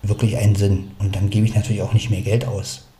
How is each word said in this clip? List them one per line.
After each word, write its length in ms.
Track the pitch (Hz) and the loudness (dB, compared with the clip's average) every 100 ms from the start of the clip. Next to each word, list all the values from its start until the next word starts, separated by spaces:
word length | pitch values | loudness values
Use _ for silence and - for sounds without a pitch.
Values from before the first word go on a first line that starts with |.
wirklich 340 | 101 104 113 - | -2 0 0 2
einen 160 | 101 | 2
Sinn. 380 | 101 101 95 - - | 4 2 2 -2 -4
Und 160 | 101 92 | -4 0
dann 160 | 101 | 0
gebe 160 | 107 110 | 2 2
ich 80 | 107 | 0
natürlich 260 | 101 104 | -2 -4
auch 120 | 92 | 0
nicht 180 | 110 - | 0 0
mehr 100 | 98 | -2
Geld 240 | 98 113 - | 0 0 0
aus. 420 | 101 - - - _ | -4 -8 -12 -16 _